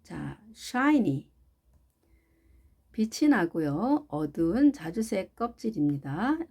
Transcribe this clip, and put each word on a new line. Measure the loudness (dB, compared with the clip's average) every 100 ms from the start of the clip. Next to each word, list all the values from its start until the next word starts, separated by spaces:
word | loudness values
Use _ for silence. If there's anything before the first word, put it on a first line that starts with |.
자, | -16 -12 -10 -12 -18
shiny. | -18 -6 0 4 4 2 -2 -6 _ _ _ _ _ _ _ _ _ _ _ _ -20 _ _ _
빛이 | -4 -2 2 4
나고요. | 4 2 0 -2 0 0 0 -2
어두운 | -4 -4 0 0 4 4
자주색 | 4 -4 -6 -2 -4 -4
껍질입니다. | -6 -8 -6 -6 0 0 0 -4 -4 -2 -2 -6